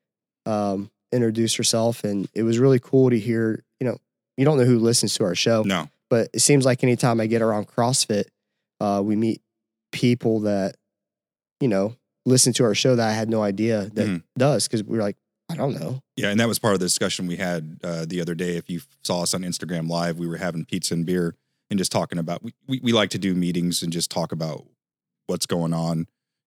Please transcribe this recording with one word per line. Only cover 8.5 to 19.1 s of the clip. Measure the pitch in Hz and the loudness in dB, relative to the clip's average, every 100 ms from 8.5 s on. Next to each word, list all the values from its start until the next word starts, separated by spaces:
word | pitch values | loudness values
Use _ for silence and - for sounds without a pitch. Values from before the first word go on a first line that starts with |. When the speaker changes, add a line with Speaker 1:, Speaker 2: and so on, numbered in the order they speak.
| _ _ - | _ _ -6
Speaker 1:
uh, | 104 101 | -2 0
we | 101 107 | 0 0
meet | 113 104 _ _ _ _ _ | 0 -2 _ _ _ _ _
people | - 123 120 120 110 | 0 2 2 2 0
that, | 104 101 95 - _ _ _ _ _ _ _ - | 0 0 -2 -6 _ _ _ _ _ _ _ -4
you | 175 | 0
know, | 98 101 120 _ _ - | 2 0 -4 _ _ 2
listen | 127 131 | 4 4
to | 113 | 4
our | 120 101 | 2 2
show | 131 123 | 2 2
that | 110 | 2
I | |
had | 110 110 | 0 -2
no | 110 | 0
idea | 104 98 113 107 98 | 0 0 0 0 -2
that | 107 104 | -4 -2
Speaker 2:
Mm-hmm. | 90 - - | -4 -6 0
Speaker 1:
does, | 135 117 - | 2 2 0
'cause | 117 | -4
we're | 104 113 | -4 -2
like, | 104 - _ _ - | -4 -6 _ _ -12
"I | 160 | -6
don't | 147 127 | -4 -4
know." | 80 131 - - | -6 -8 -12 -6
Speaker 2:
Yeah, | 104 | -2
and | 104 | 2
that | 117 | 2
was | 107 | 0
part | 113 | 0
of | 95 | 2
the | 90 | 0
discussion | - 101 - 92 | 0 -2 -4 -6
we | 85 | -4
had, | 92 87 78 85 | -4 -4 -6 -10
uh, | 90 85 82 | -8 -6 -6
the | 87 | -6
other | 85 82 | -4 -4
day. | 90 85 | -4 -6
If | - | -6
you | 87 - _ | -10 -12 _
saw | - | -6